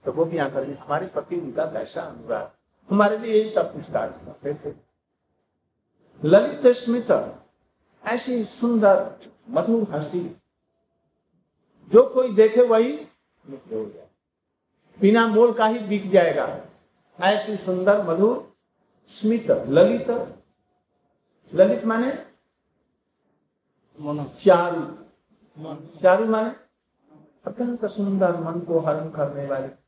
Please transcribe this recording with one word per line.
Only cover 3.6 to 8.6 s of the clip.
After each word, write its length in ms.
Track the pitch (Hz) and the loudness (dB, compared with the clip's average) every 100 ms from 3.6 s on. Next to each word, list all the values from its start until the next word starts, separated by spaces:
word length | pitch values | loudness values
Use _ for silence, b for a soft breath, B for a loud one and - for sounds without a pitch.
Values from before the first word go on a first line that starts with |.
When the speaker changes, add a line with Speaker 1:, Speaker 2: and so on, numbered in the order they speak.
| - | -4
Speaker 1:
कुछ 180 | 151 - | -6 -8
कार्य 220 | 113 110 - - | -6 -6 -10 -20
करते 280 | - 143 | -12 -10
थे। 200 | 147 147 143 _ _ _ _ _ _ _ _ _ _ _ _ _ _ | -10 -12 -16 _ _ _ _ _ _ _ _ _ _ _ _ _ _
ललित 440 | 156 190 285 - 254 247 | 6 6 6 4 4 4
स्मित, 360 | 233 240 226 139 - - _ _ _ _ _ _ | -2 -4 0 -2 -2 -14 _ _ _ _ _ _
ऐसी 400 | - 240 262 247 | -6 -6 -4 -6
सुंदर 680 | 208 - | -6 -4